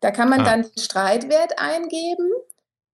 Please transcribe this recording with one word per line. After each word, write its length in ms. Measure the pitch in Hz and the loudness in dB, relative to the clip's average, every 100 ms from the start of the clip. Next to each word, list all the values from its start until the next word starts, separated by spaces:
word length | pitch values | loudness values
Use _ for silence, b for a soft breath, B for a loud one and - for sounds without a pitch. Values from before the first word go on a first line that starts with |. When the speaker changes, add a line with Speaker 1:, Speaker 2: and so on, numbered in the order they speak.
Speaker 1:
Da 100 | 202 | -2
kann 180 | 208 247 | 2 2
man 120 | 262 | 4
Speaker 2:
Ah. 20 | |
Speaker 1:
dann 180 | 214 226 | 4 2
den 140 | 226 - | 0 -8
Streitwert 800 | - 190 196 233 269 311 339 - | -6 -2 0 0 2 2 2 -2
eingeben. 720 | 294 330 330 320 339 349 349 494 - - _ _ _ | -2 -4 -4 -6 -4 -2 -2 -2 -6 -20 _ _ _